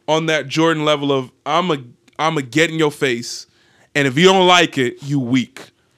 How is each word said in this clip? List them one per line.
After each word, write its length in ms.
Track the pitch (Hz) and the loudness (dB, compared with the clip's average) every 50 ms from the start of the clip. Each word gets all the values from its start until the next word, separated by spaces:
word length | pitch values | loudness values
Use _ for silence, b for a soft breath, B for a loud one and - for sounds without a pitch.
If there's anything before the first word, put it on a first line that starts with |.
| - | -4
on 200 | - 156 160 165 | -2 -2 -2 0
that 200 | 160 156 151 135 | 0 -2 -2 -4
Jordan 380 | 135 120 156 160 165 160 156 151 | -4 -2 0 2 2 2 0 0
level 260 | 151 151 147 143 139 | 0 0 0 0 0
of, 180 | 139 135 127 117 _ _ - | -2 -2 -2 -6 _ _ -6
"I'm 240 | 139 151 170 185 180 | -2 -2 0 0 0
a, 80 | 156 147 127 120 - _ _ _ _ | -2 -4 -6 -14 -20 _ _ _ _
I'm 200 | - 147 160 160 | -4 -2 -2 -2
a 40 | 151 | -4
get 280 | 135 120 113 151 165 160 | -6 -2 0 0 0 0
in 80 | 160 160 | 0 0
your 120 | 156 151 | -2 -2
face, 560 | 147 - 151 135 123 117 120 - - - - b b b b b b b b b b | -2 -2 -2 -2 -2 -4 -6 -10 -14 -14 -16 b b b b b b b b b b
and 140 | 147 143 | 0 0
if 100 | 135 123 | 0 2
you 60 | 147 180 | 4 4
don't 240 | 185 190 190 185 | 6 6 6 4
like 300 | 180 180 175 170 160 - | 4 4 4 4 2 0
it, 260 | 143 127 123 123 - - | -2 -2 -2 -4 -8 -6
you 160 | 139 147 139 | -4 -2 -2
weak." 520 | 127 117 127 131 113 - - - - - _ _ _ _ _ | 0 0 0 0 -2 -2 -10 -20 -20 -20 _ _ _ _ _